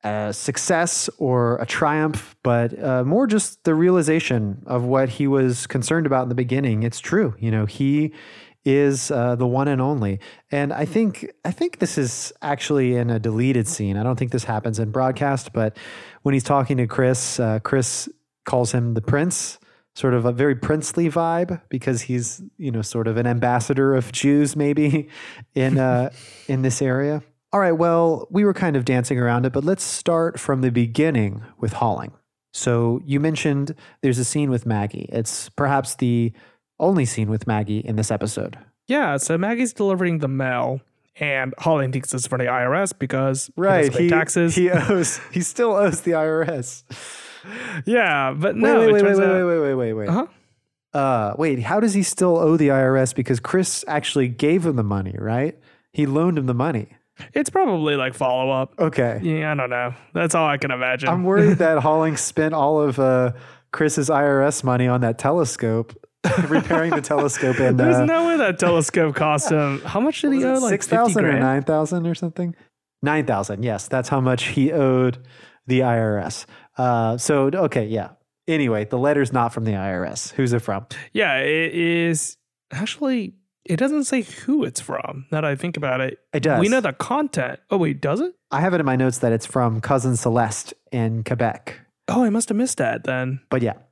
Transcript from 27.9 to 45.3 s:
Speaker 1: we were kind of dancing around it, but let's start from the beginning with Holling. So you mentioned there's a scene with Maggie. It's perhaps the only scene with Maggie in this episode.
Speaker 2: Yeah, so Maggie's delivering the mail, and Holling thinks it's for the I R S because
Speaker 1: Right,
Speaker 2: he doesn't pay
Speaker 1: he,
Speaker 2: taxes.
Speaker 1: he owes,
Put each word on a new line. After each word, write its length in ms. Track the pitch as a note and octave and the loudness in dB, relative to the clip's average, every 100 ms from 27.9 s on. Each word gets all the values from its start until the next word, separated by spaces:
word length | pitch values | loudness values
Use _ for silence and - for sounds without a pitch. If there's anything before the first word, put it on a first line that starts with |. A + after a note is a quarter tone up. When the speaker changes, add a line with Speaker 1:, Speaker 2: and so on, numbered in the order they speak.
| E3 E3+ D#3 - | 4 2 0 -2
Speaker 1:
we 140 | F#3 | 2
were 80 | G#3 | 2
kind 240 | F#3 F3+ C#3+ | 2 0 0
of 80 | |
dancing 340 | B2 B2+ B2 B2+ | 2 0 2 0
around 280 | A#2+ A#2+ C3 | 2 2 2
it, 60 | |
but 100 | C3+ | 0
let's 200 | D3 F#3+ | 0 -2
start 540 | - - - E3 E3 - | -2 -4 0 2 0 -2
from 220 | - C3+ | -4 0
the 100 | C3 | 2
beginning 720 | A#2+ A#2 A#2 D#3 C3+ G#2 G2 A2+ _ | 2 0 2 2 2 0 -4 -14 _
with 160 | A2+ | -6
Holling. 380 | - A#2 D#2+ A#1 - _ _ _ | -2 -2 -2 -8 -16 _ _ _
So 480 | - - A#2+ A#2 A#2+ C#3 | -6 0 2 2 -2 -2
you 120 | C#3 | -2
mentioned 560 | D#3 D#3 D#3+ C#3 C#3+ D#3+ - _ | 0 0 0 0 -4 -8 -16 _
there's 160 | C#3 B2 | 0 0
a 60 | |
scene 260 | A#2+ D3 D3 | 0 -2 0
with 160 | B2 A#2+ | -2 -2
Maggie. 420 | G#2+ G#2 - - | -2 -2 -6 -8
It's 380 | A2+ A2 - - | -6 -6 -8 -12
perhaps 460 | - C#3+ C#3 C3 | -2 0 2 -2
the 380 | - B2 A#2+ A#2 - - _ _ _ | -2 0 2 0 -4 -20 _ _ _
only 240 | D#3+ F#3+ | 2 2
scene 240 | B2 - G#2+ | 0 -2 -2
with 160 | A2 - | -2 -2
Maggie 320 | G#2+ G#2 G#2+ | -2 -2 -4
in 180 | - A2 | -2 -4
this 120 | G#2+ | -2
episode. 480 | G#2+ G#2+ - G2 - - _ _ | -2 -4 -6 -8 -10 -20 _ _
Speaker 2:
Yeah, 300 | C#4 A#3 C#3 | 0 0 -2
so 200 | - E3 | -2 -2
Maggie's 360 | F#3+ A#3 B3 | 0 0 -2
delivering 460 | - G3+ F#3 F3+ E3 | 0 0 2 0 0
the 100 | C#3+ | -2
mail, 520 | C3+ C3 B2 B2 C3 _ _ _ - | -2 -2 -2 -2 -4 _ _ _ -6
and 360 | D3 C3+ C3 - | -4 -2 -4 -4
Holling 320 | E3 D#3 C3+ | 0 2 0
thinks 240 | C3 B2 | -2 -4
it's 140 | C3+ A#2+ | -6 -4
for 100 | B2+ | -2
the 80 | B2 | 0
I 180 | B2+ | 0
R 100 | B2 D#3 | 0 0
S 160 | G3 | -2
because 580 | - C3+ C3 C3+ C3+ - - | -4 -4 0 0 -2 -6 -2
Speaker 1:
Right, 260 | F#3+ F#3 | 2 4
Speaker 2:
he 60 | C#3+ | 4
doesn't 100 | B2+ | 2
pay 60 | |
Speaker 1:
he, 60 | F3 | 2
Speaker 2:
taxes. 440 | E3+ D#3+ - E3+ | 2 2 2 2
Speaker 1:
he 160 | E3 F3+ | 4 4
owes, 500 | F3+ - G3 E3 - - | 2 2 0 0 -4 -6